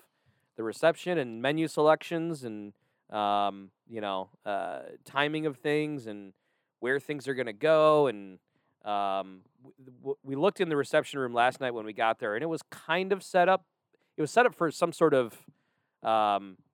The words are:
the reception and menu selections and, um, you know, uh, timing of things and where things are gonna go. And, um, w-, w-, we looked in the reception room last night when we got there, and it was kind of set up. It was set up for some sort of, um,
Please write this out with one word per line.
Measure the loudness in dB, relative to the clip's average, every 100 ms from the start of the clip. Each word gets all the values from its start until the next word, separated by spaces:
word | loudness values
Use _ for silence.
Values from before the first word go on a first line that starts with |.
| _ _ _ _ _ -8
the |
reception | -8 0 0 0 -4 -4
and | -4 -4
menu | -2 -2 -2
selections | 2 2 2 0 -6 -4 -6
and, | -8 -10 -12 _ _ _ _
um, | -2 0 2 0 -4 -18 _ _
you | -8
know, | -6 -6 -8 _
uh, | -6 -4 -4 -8 -12 -18 -6
timing | -2 0 0 -4
of | -4
things | -2 0 -2 -6 -8
and | -12 -14 _ _ _ _ _
where | -2 -2
things | -2 -8 -6
are |
gonna | -4 -6
go. | -2 2 6 6 6 4
And, | 0 -10 -18 _ _ _ _
um, | -4 -2 0 -2 -4 -14 _ _
w-, | -20 _ -20 -14
w-, | -10 -8
we | -6 0
looked | 0 0
in | 0
the | 0
reception | 2 0 0 -6
room | -2
last | 2 2 2
night | -6
when | -4 -8
we |
got | 0 0 0
there, | -2
and | -2
it | -4
was | -6 -8
kind | -18 -4 -2 0
of | -2
set | 0 4 4
up. | 4 _ _ _ _ _ -6
It |
was | 0
set | 4
up | 4
for | 2 -2
some | 0 -2
sort | 4 4
of, | 6 2 -6 -20 _ _ _ _ _
um, | 0 2 4 2 -2 -20 _